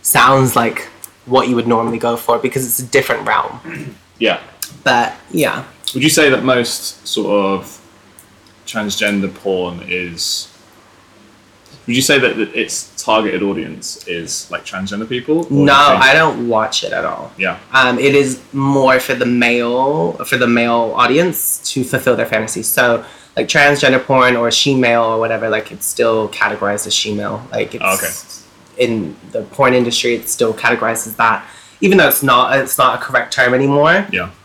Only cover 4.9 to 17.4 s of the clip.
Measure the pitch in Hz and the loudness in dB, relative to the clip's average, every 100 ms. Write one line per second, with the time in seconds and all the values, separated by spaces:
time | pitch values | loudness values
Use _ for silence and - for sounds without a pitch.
4.9 | 120 - - - 170 139 - - - - | 0 0 -6 -6 -2 -2 -4 -12 -14 -8
5.9 | - 151 156 147 127 127 123 120 - - | -2 0 4 4 2 2 0 0 -6 -10
6.9 | - - - 101 101 98 98 92 - - | -12 -8 -6 0 0 0 -2 -6 -20 -20
7.9 | _ _ - - _ _ _ - 110 104 | _ _ -20 -20 _ _ _ -10 -6 -6
8.9 | 98 104 101 95 90 101 92 90 87 90 | -2 -2 -2 -4 -6 -4 -2 -4 -8 -8
9.9 | 90 90 85 - - - - - _ _ | -6 -6 -8 -6 -6 -10 -20 -20 _ _
10.9 | _ _ _ - _ _ _ _ - - | _ _ _ -20 _ _ _ _ -16 -4
11.9 | 120 131 143 123 104 104 120 107 - - | -2 2 2 2 0 -4 -4 -6 -6 -10
12.9 | - - 110 104 92 101 98 - 80 - | -10 0 0 0 -2 -2 -4 -8 -12 -14
13.9 | - - 85 80 - - 87 - 95 95 | -14 -10 -10 -8 -10 -10 -12 -10 -10 -8
14.9 | 101 110 123 120 160 165 139 143 139 143 | -8 -6 -8 -2 -2 0 2 4 6 6
15.9 | 131 131 151 160 117 120 110 110 - - | 6 6 6 4 0 0 0 0 -4 -4
16.9 | 90 82 - - - | -4 -4 -6 -12 -6